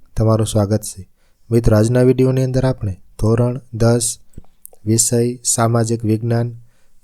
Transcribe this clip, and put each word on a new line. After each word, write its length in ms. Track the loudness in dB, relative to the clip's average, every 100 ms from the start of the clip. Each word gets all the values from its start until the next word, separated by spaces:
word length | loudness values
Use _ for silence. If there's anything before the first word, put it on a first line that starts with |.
| -8 -2
તમારું 300 | 2 2 0
સ્વાગત 360 | 0 0 -2
છે. 260 | -4 -16 -20 _ _ _ -2
મિત્રો, 260 | 0 4 4
આજના 260 | 4 2
વીડિયોની 420 | 2 4 2 0
અંદર 200 | -2 0
આપણે 360 | -2 -2 -6 -8 -12 -4
ધોરણ 400 | 0 0 0 -4 -8
દસ, 440 | -2 2 2 -2 -8 -14 -20 -20 -20 -20 -10 -2
વિષય 500 | 0 0 0 -2 -4
સામાજિક 600 | -4 -2 0 0 0 -2
વિજ્ઞાન, 560 | -2 -2 0 -2 -2 -8 -20 _ -20 -14